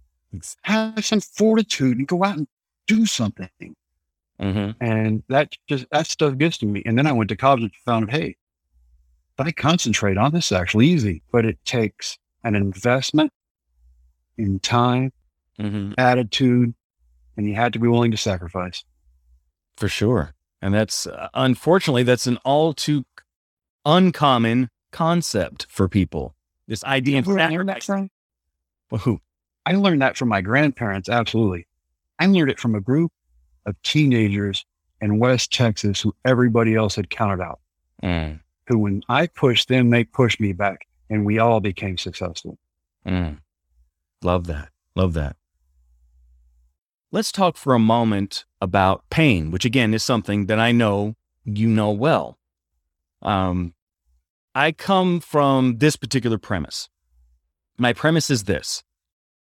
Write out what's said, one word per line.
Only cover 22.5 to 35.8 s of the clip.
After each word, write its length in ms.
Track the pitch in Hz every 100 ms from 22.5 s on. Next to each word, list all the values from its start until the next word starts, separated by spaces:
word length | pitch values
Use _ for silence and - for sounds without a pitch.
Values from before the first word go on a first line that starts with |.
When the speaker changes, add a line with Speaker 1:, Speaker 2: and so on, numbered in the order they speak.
| 147 160
Speaker 1:
too 300 | 143 - 147 - - - _ _ _ _ _
uncommon 840 | 147 175 185 - 147 123 117 120 123 _ _
concept 720 | - 165 175 - 104 80 - -
for 200 | - 95
people. 440 | 101 87 80 62 - _ _
This 160 | - 113
idea 340 | 135 135 131 139
of 60 |
Speaker 2:
Who 120 | 175 190
I 120 | 160
learned 180 | 165 196
that 160 | 120
Speaker 1:
sacrifice. 240 | - 196 196
Speaker 2:
from? 20 | _ _ _ _ _ _ _ _
Speaker 1:
Well, 100 | 110
who? 180 | 127 90 - _ _ _
Speaker 2:
I 80 | -
learned 280 | 190 196 151
that 140 | 131
from 140 | - 123
my 100 | 101
grandparents. 680 | 92 131 147 - 110 98 95
Absolutely. 580 | 120 110 113 107 87 - _ _ _ _ -
I 80 | 185
learned 240 | 190 139
it 80 | -
from 120 | 120
a 60 | 104
group 320 | 98 143 165 - _ _ _ _
of 100 | 104 -
teenagers 800 | - 151 143 120 104 101 101 95 - _ _ _
in 180 | 104 107
West 320 | 123 127 -
Texas 480 | - 117 -